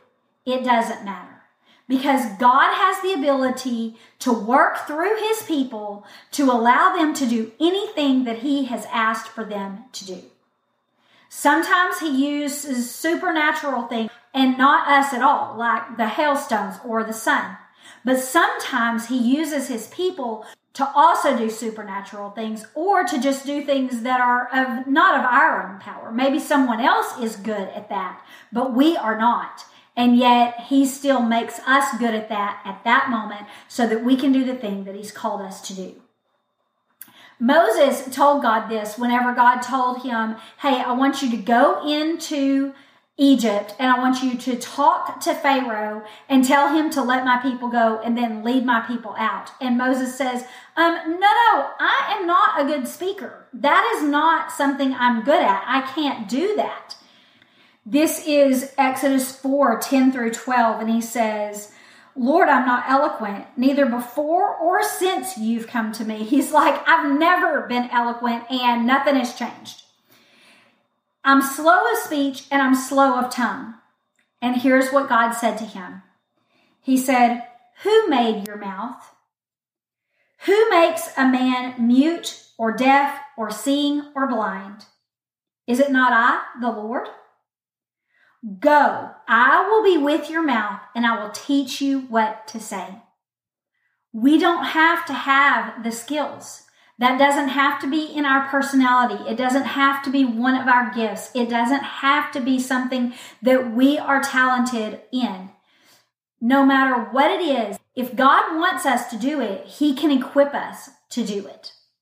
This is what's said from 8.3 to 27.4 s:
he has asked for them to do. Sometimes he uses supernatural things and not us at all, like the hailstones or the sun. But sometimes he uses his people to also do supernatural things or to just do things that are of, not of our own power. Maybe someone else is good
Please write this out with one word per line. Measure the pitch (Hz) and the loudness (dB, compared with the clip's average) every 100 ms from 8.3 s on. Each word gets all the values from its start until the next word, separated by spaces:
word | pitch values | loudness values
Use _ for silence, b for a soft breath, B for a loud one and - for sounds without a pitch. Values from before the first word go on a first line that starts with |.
| 220 | -4
he | 294 277 247 | -2 -2 -2
has | 226 - | -6 -6
asked | 233 220 226 - | -2 -2 -2 -8
for | - | -12
them | 202 208 196 196 247 | -10 -8 -8 -12 -16
to | - 190 | -16 -14
do. | 180 - _ _ _ _ _ _ _ b b b | -16 -18 _ _ _ _ _ _ _ b b b
Sometimes | - 285 311 349 359 359 359 | -2 2 2 2 2 2 -2
he | 320 | -2
uses | 262 285 294 294 - 294 247 240 | 0 0 -2 -6 -6 -6 -6 -6
supernatural | - 320 339 359 320 302 311 285 247 - | -4 -2 -2 -2 0 0 -2 -4 -6 -4
things | 233 220 B B 262 | -6 -6 B B 0
and | 262 247 | 2 4
not | 277 311 285 | 4 4 4
us | 277 269 | 4 2
at | 247 | 2
all, | 277 269 - 214 | 2 2 -2 -4
like | 226 - - 226 | -2 -2 -4 -4
the | 226 | -4
hailstones | - 302 269 - 214 196 - 247 | 0 0 0 -2 -4 -4 -10 -6
or | 226 | -4
the | 214 | -4
sun. | 220 311 269 190 - - B B B 240 | -4 -2 -2 -2 -12 -20 B B B -2
But | 254 | -2
sometimes | - 339 392 - - 262 233 226 226 | 0 2 2 0 -4 -2 -2 -2 -2
he | 254 | -2
uses | 233 285 311 294 247 | 0 0 0 -4 -4
his | 233 - | -8 -10
people | - 359 359 240 220 B B _ | -6 -4 -4 -8 -10 B B _
to | - 262 | -6 0
also | 285 320 359 302 233 | 4 4 4 2 0
do | 220 | -2
supernatural | - 226 214 202 196 196 208 202 | -4 -8 -8 -10 -10 -12 -12 -12
things | 226 220 220 - 302 | -10 -8 -10 -10 -4
or | 359 381 | 0 2
to | 359 302 | 0 0
just | 277 262 262 | -2 -2 -4
do | 285 285 | -6 -2
things | 277 254 240 | -2 -2 -4
that | 240 254 | -2 0
are | 247 247 - | 2 2 0
of, | 262 254 233 269 | -2 -2 -4 0
not | 285 - 285 | 4 4 4
of | 240 | 2
our | 254 311 254 185 | 4 4 2 -6
own | 196 | -12
power. | - - - | -16 -16 -8
Maybe | 226 269 294 | -2 0 0
someone | - 285 254 220 | 0 2 2 2
else | 285 440 - 262 | 2 2 0 -6
is | 226 | -8
good | 196 | -8